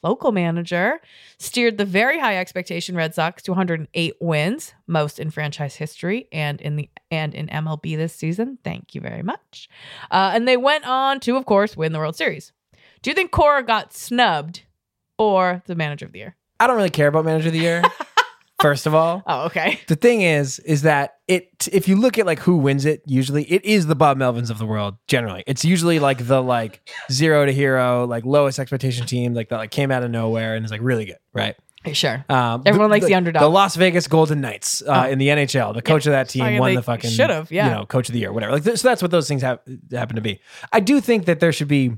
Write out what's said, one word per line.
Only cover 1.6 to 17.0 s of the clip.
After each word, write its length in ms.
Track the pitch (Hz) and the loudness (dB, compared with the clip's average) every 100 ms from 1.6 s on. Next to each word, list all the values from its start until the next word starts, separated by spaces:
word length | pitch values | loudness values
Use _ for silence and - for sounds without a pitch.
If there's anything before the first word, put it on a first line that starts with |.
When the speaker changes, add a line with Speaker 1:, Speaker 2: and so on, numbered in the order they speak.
| 240 208 | 0 0
Speaker 1:
the 60 | |
very 340 | 202 185 240 320 | -2 2 0 0
high 160 | 262 196 | 0 -2
expectation 580 | 185 - 180 170 - 180 | -4 -8 -8 -8 -6 -4
Red 160 | 160 | -4
Sox 280 | 165 165 180 | -2 -4 -4
to 100 | - | -6
a 20 | 185 | -2
hundred 240 | 185 165 | -2 -4
and 80 | 151 | -6
eight 200 | - 165 - | -4 -4 -4
wins, 520 | 170 156 156 269 - _ - | -2 0 0 -4 -10 _ -4
most 320 | 165 147 - | -2 -2 -4
in 120 | 156 | -10
franchise 440 | 156 151 143 143 | -6 -8 -6 -10
history 540 | - 151 - 170 220 262 | -8 -12 -8 -6 -6 -8
and 280 | 156 147 147 | -6 -6 -6
in 160 | - 147 | -6 -8
the, 120 | 147 - _ | -8 -14 _
and 240 | 160 151 | -6 -6
in 140 | - 156 | -8 -8
M 160 | 151 156 | -6 -6
L 100 | 151 | -6
B 200 | 160 156 | -6 -4
this 180 | 165 | -6
season. 440 | - 156 175 240 262 | -6 -6 -4 -6 -8
Thank 320 | - - - | -12 -12 -12
you 60 | - | -12
very 240 | - - | -10 -8
much. 440 | 180 294 _ - - - - - - | -8 -8 _ -20 -20 -20 -20 -20 -4
Uh, 180 | - 190 | 0 2
and 140 | 208 240 | 0 2
they 100 | 254 | 2
went 300 | 262 302 254 | 2 0 0
on 320 | 262 269 269 | -2 0 -2
to, 160 | 233 254 | 0 -2
of 80 | |
course, 320 | 262 202 208 - | 2 2 2 -2
win 160 | 160 | -4
the 60 | 160 | -2
World 160 | 156 165 | -6 -4
Series. 360 | 311 151 - _ _ _ _ _ | -4 -6 -14 _ _ _ _ _
Do 80 | - | -4
you 40 | |
think 160 | 320 370 | -2 -2
Cora 300 | - 294 285 | 4 4 4
got 280 | 233 220 - | 2 -2 -2
snubbed 720 | - - 240 240 160 151 175 _ _ _ _ _ _ | -14 -6 2 2 2 -4 -14 _ _ _ _ _ _
or 440 | 220 190 180 180 - | 2 2 2 -2 -6
the 80 | |
manager 320 | 170 156 147 - | -4 -4 -6 -12
of 60 | |
the 80 | 95 | -16
year? 160 | 98 - _ _ | -18 -18 _ _
Speaker 2:
I 60 | 233 | 2
don't 80 | 240 | 4
really 140 | 190 | 0
care 180 | 151 | 2